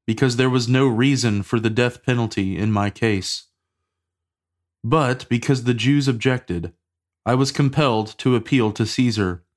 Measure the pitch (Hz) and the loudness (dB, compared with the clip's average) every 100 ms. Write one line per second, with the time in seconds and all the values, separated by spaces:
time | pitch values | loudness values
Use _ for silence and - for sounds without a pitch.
0 | - 113 135 120 127 127 117 131 135 110 | -6 0 0 2 2 2 2 2 2 2
1 | 131 135 117 101 101 120 113 110 123 - | 2 2 0 -2 -2 -2 0 0 0 -2
2 | - 120 113 - 95 92 107 104 101 - | -2 -2 -2 -2 -4 -2 -2 0 -2 -2
3 | 113 101 90 - - _ _ _ _ _ | -2 -2 -4 -10 -12 _ _ _ _ _
4 | _ _ _ _ _ _ _ _ 113 156 | _ _ _ _ _ _ _ _ -2 2
5 | 135 127 - 123 - 131 120 123 117 143 | 2 -2 -2 -2 0 0 0 0 2 2
6 | 135 117 123 127 - 87 82 - _ _ | 2 0 0 0 -2 -8 -8 -12 _ _
7 | _ _ - 127 135 - 143 135 143 113 | _ _ -2 0 0 0 0 2 0 0
8 | 104 - 131 123 113 135 135 - 110 - | -2 -4 0 0 2 0 2 0 -2 0
9 | 123 107 95 87 _ | 0 0 -2 -4 _